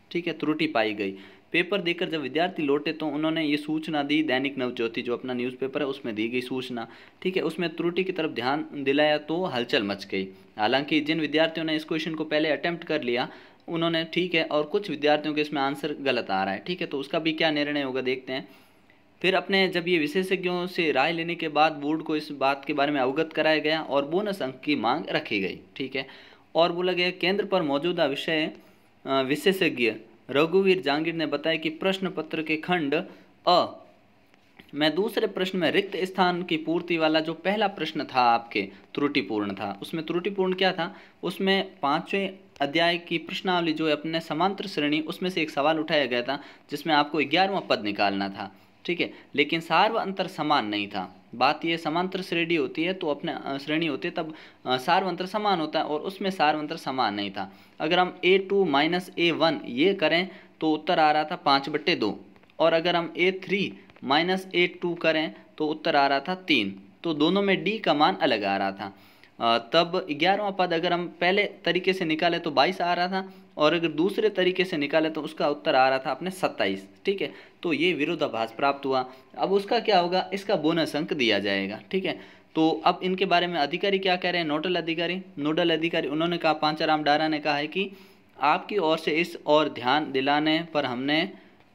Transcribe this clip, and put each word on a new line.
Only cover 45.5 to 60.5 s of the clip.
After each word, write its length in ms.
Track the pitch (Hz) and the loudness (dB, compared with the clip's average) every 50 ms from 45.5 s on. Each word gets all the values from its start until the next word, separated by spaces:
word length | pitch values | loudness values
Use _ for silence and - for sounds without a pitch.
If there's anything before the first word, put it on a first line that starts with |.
सवाल 280 | - 143 139 151 160 156 | 0 0 2 2 2 2
उठाया 280 | 156 156 170 151 139 | 0 0 2 2 2
गया 160 | 123 123 120 120 | 2 0 -2 -2
था 200 | - 135 143 - - - - - - | -2 -4 -6 -8 -14 -20 -20 -16 -10
जिसमें 240 | - 147 - 165 156 | -10 -6 -2 2 4
आपको 240 | 147 147 147 - 160 | 4 4 2 2 -2
ग्यारहवाँ 480 | 139 131 147 170 190 196 196 185 - - | 0 2 2 2 2 2 2 -2 0 0
पद 120 | 135 120 104 | 0 0 0
निकालना 440 | 104 98 101 104 101 98 98 98 98 | -2 0 2 2 2 2 0 -2 -4
था, 280 | 98 110 104 98 - - - _ _ _ - | -4 -8 -10 -12 -12 -18 -20 _ _ _ -6
ठीक 160 | - 180 170 | -6 -2 -2
है, 120 | 147 101 - - - - - | -2 -4 -6 -12 -20 -8 0
लेकिन 260 | 127 147 147 165 165 | 0 0 0 0 -4
सार्व 340 | 160 - 165 165 196 220 226 | -2 0 2 4 4 4 2
अंतर 320 | 220 - 190 190 190 185 | 0 -4 -4 -4 -4 -6
समान 400 | 170 - - 151 151 147 139 113 | -6 -4 -4 0 2 2 2 2
नहीं 220 | 104 104 104 101 98 | 0 -2 -4 -4 -4
था। 260 | 104 101 92 90 - - - - - | -6 -8 -8 -8 -12 -20 -20 -12 -4
बात 300 | 117 123 135 156 156 - | 0 2 2 2 0 -2
ये 120 | 170 165 | -2 -2
समांतर 460 | 160 165 156 147 170 180 185 185 185 185 | -2 -2 -2 -2 -2 -2 -2 -4 -6 -6
श्रेणी 320 | - 185 170 170 165 170 | -2 -2 -2 0 0 2
होती 300 | 165 135 127 127 - 160 | 0 0 -2 -2 -2 -2
है 80 | 175 190 | -2 -2
तो 160 | 190 175 156 | -4 -2 -4
अपने, 240 | 143 143 - 165 135 | -4 -2 -4 -6 -6
अ, 260 | - - - 139 139 | -6 -6 -6 -8 -6
श्रेणी 280 | 139 151 151 160 165 | -4 -2 -2 0 0
होती 220 | 160 135 127 - 175 | -2 -2 -4 -4 -6
है 60 | 170 | -4
तब, 200 | - 165 156 156 - - - - _ - | -4 -6 -6 -8 -14 -18 -20 -20 _ -4
अ, 100 | 127 127 | -2 -2
सार्व 320 | 127 127 - 170 190 196 185 | -2 2 2 2 2 2 0
अंतर 180 | 170 175 185 | -4 -4 -6
समान 340 | 185 - 214 214 208 196 170 | -6 -4 -2 0 0 0 0
होता 180 | 156 151 - 160 | 0 -2 -2 -2
है 60 | - | -2
और 160 | - 147 151 | -2 -4 -4
उसमें 300 | - 190 190 - 208 190 | -4 -6 -8 -4 -4 -4
सार्व 280 | 190 - 156 151 156 156 | 0 2 2 2 2 2
अंतर 180 | 151 147 160 | -2 -6 -8
समान 380 | 165 - 151 131 131 123 107 101 | -8 -6 -6 -2 0 0 0 0
नहीं 160 | 104 101 101 | -2 -4 -4
था। 220 | 98 104 95 - - - - - - - | -6 -6 -8 -8 -10 -20 -20 -20 -10 -4
अगर 180 | 151 156 175 175 | -2 0 4 4
हम 220 | 180 180 175 - - | 2 2 0 0 4
ए 140 | 175 190 190 | 4 4 4
टू 260 | 190 190 202 196 190 | 4 2 2 2 2
माइनस 460 | 170 139 139 151 165 175 180 180 - - - | 4 4 4 4 4 2 0 -4 -4 -4 0
ए 120 | 170 175 | 0 2
वन 300 | 156 131 151 165 151 - - | 2 4 2 2 2 0 -6
ये 280 | - 117 123 151 196 196 | -6 0 2 2 2 2
करें 340 | - 160 156 156 170 185 190 - - - - | 2 2 2 2 2 0 -2 -8 -16 -20 -20